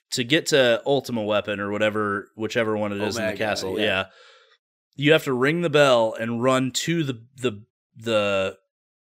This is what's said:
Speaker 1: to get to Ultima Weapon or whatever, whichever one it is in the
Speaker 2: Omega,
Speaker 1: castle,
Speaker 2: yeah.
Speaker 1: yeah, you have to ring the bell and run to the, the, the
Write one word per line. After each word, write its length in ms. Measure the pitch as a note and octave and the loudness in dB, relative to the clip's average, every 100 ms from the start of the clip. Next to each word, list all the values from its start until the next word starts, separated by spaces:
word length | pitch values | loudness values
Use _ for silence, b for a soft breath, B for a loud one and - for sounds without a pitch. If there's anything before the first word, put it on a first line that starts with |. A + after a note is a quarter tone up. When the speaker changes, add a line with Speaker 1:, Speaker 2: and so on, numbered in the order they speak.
| _ | _
Speaker 1:
to 120 | - | -6
get 240 | A#2 D#3 - | 0 -2 2
to 340 | D3 B2+ A2+ - | 2 4 2 0
Ultima 380 | C#3 B2+ A#2 | -2 -2 -4
Weapon 360 | G#2 G#2 G2 G2+ | -2 -2 -2 -6
or 120 | G2+ | -4
whatever, 580 | G#2 G#2+ G#2 G#2 G2+ F#2 - | -2 0 0 -2 -4 -6 -8
whichever 420 | G#2+ B2 A2 G#2+ | -4 -2 -2 -2
one 140 | G#2 | -4
it 80 | G2+ | -4
is 160 | G#2 A2+ | -4 -4
in 40 | |
the 40 | A2 | -4
Speaker 2:
Omega, 80 | G2+ | -4
Speaker 1:
castle, 420 | G#2+ G2 F#2 F#2+ | -4 -4 -4 -2
Speaker 2:
yeah. 60 | G#2+ | -2
Speaker 1:
yeah, 180 | F#2+ F#2+ b b b b b _ _ _ - | -2 -4 b b b b b _ _ _ -2
you 160 | C#3+ | 4
have 100 | D#3+ | 4
to 100 | D3 | 2
ring 280 | B2 C3+ E3 | 0 2 2
the 80 | E3+ | 2
bell 440 | D3 C#3+ A#2+ A2+ A2 | 4 6 4 2 0
and 240 | A2+ A#2 | -4 0
run 280 | B2+ C3 C3 | 2 2 0
to 320 | - - E3+ | -2 -2 -2
the, 200 | C#3+ A#2+ A2+ - | -2 -6 -12 -6
the, 260 | B2 G2+ A2 _ _ - | -4 -4 -12 _ _ -12
the 600 | A#2 A2 G2+ G2 F#2+ - _ _ _ _ | -2 0 2 2 0 -4 _ _ _ _